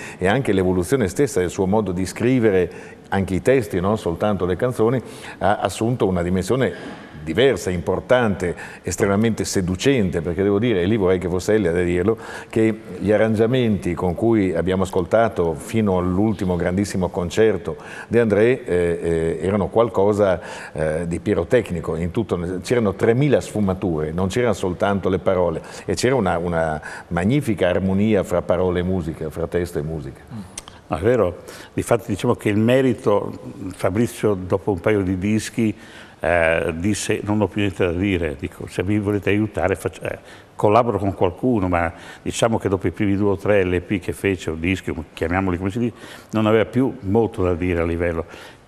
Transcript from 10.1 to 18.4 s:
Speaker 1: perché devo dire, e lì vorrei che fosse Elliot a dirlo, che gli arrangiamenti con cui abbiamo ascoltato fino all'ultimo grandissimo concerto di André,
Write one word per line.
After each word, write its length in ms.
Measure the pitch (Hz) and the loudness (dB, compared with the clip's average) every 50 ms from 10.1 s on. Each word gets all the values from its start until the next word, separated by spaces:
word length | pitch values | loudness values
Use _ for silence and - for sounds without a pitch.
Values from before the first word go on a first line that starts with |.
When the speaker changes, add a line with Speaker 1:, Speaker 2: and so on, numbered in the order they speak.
| 76 85 76 | 0 -2 -4
Speaker 1:
perché 200 | 90 85 78 95 | -2 -2 0 0
devo 160 | 101 101 101 | 2 2 2
dire, 220 | 113 123 113 113 | 2 2 2 2
e 60 | 85 | 2
lì 100 | 92 110 | 2 2
vorrei 220 | 117 95 90 95 92 | 2 2 2 2 2
che 100 | 90 90 | 0 -2
fosse 240 | 85 92 - - 104 | -2 -2 0 2 2
Elliot 240 | 110 101 82 82 | 2 2 2 0
a 60 | 90 90 | 0 0
dirlo, 340 | 87 87 87 87 104 113 - - - - - - - | 0 0 0 2 0 0 -2 -4 -12 -14 -14 -10 -4
che 260 | - 113 110 110 107 104 - - - - | 0 2 2 2 2 -2 -6 -12 -10 -4
gli 140 | 87 95 104 | 0 2 2
arrangiamenti 800 | 101 107 110 110 104 117 113 127 131 123 113 104 92 - 95 87 | 4 4 2 2 2 2 2 2 2 2 2 0 0 -2 -2 -2
con 220 | - - 92 85 | -2 -2 -2 -2
cui 400 | - 110 117 117 110 98 92 82 | 0 2 2 4 4 2 2 0
abbiamo 300 | 82 85 90 95 95 95 | 0 0 0 0 0 0
ascoltato 680 | 90 - 95 90 - - 110 117 110 107 - 87 82 80 | 0 0 -2 0 2 4 4 4 4 2 0 0 -2 -2
fino 460 | 73 - - - 113 110 101 92 90 | -4 -6 -4 -2 0 2 2 2 2
all'ultimo 580 | 90 92 90 92 107 113 104 87 101 92 90 | 2 2 2 2 2 2 0 0 -2 -2 -2
grandissimo 520 | 87 87 87 90 95 104 95 - 101 90 82 | 0 0 0 0 0 0 -2 -2 -2 -2 -2
concerto 680 | - 95 87 85 - - 110 110 98 90 - 82 80 - - - - - - - | -2 -2 -4 -2 2 4 4 4 4 0 -2 -8 -10 -10 -12 -16 -16 -14 -6 0
di 100 | 101 117 | 2 2
André, 460 | 120 113 104 98 | 2 4 4 4